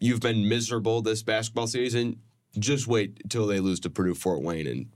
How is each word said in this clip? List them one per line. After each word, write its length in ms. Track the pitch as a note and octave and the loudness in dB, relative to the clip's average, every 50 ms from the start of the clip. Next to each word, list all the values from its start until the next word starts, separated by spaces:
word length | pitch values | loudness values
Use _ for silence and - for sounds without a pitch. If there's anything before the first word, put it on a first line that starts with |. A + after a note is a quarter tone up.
you've 200 | - A#2 B2+ A2+ | 2 2 2 2
been 280 | A#2+ A#2+ A2+ A2+ G2+ G#2 | 2 0 2 2 2 2
miserable 520 | A#2 A#2+ A#2 A2+ A#2+ A#2 G2+ A2+ A2+ A#2 G#2+ | 2 0 0 -2 -2 -2 0 2 0 2 2
this 200 | A2 A2 G#2+ - | 0 -2 0 0
basketball 440 | - A2 A2 A2+ A2+ A2+ A#2 A#2 | 0 0 0 -2 -2 -2 -2 -2
season, 540 | A2+ - B2+ B2 B2 A#2 A#2+ A#2+ A#2+ - - - _ _ _ _ _ - G#2 | -2 -2 -2 -2 0 0 0 0 -2 -4 -6 -12 _ _ _ _ _ -6 -4
just 280 | G#2 B2+ C#3+ C#3 A#2+ | 0 0 0 0 2
wait 420 | A#2 A#2+ A2 G2+ F#2+ G#2 - - G#2 | 2 2 2 2 0 -4 -10 -10 -4
till 160 | - A#2+ A2 | -2 0 0
they 140 | G#2 G2+ G2 | 2 2 2
lose 200 | F#2 G2 F#2 F2 | 2 2 0 0
to 100 | - F2+ | -2 -4
Purdue 240 | - - F#2 F2+ F2+ | -2 0 0 0 0
Fort 280 | - - F#2 F2 D2 C#2 | 0 0 0 0 0 0
Wayne 240 | E2 E2 D#2+ D#2+ | -2 -2 -2 -4
in 240 | C2 A#1+ C2 A#1+ - - | -4 -4 -4 -6 -8 -2